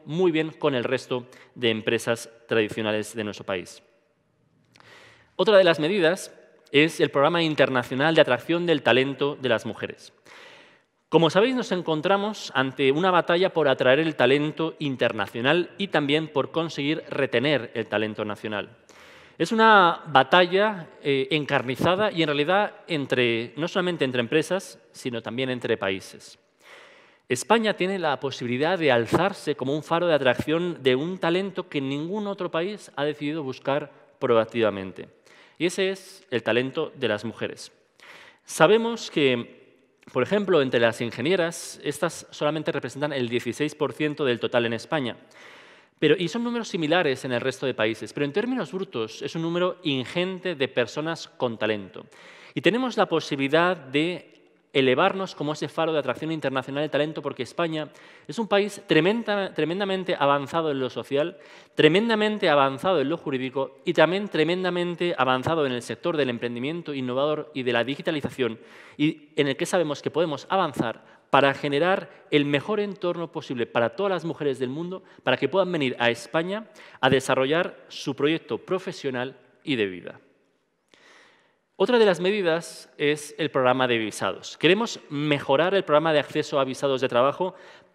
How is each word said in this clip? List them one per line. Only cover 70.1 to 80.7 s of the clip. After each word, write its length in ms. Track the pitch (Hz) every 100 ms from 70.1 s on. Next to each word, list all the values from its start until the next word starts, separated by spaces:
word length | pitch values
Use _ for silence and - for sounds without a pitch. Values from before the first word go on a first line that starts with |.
podemos 360 | 147 170 143 -
avanzar 720 | 196 165 120 117 - - - _
para 240 | 135 139
generar 560 | 135 147 139 175 196 160 - -
el 140 | 151 143
mejor 340 | 143 165 208
entorno 520 | 208 185 175 170 165
posible 360 | 160 - 127 113
para 280 | 123 117 -
todas 160 | 202
las 140 | 180 165
mujeres 320 | 139 147 127
del 120 | 127
mundo, 340 | 143 175 185 - -
para 140 | 131 127
que 120 | 135
puedan 220 | 190 185
venir 240 | 170 131 123
a 100 | 120
España 560 | 117 - 160 175 208 226 - - -
a 120 | 131
desarrollar 640 | 135 - 131 135 160 185 - -
su 260 | - - 131
proyecto 420 | 143 160 - 113
profesional 800 | - 185 185 - 139 127 131 - _ _
y 120 | - 127
de 100 | 98
vida. 340 | 90 - - _ _ _ _ _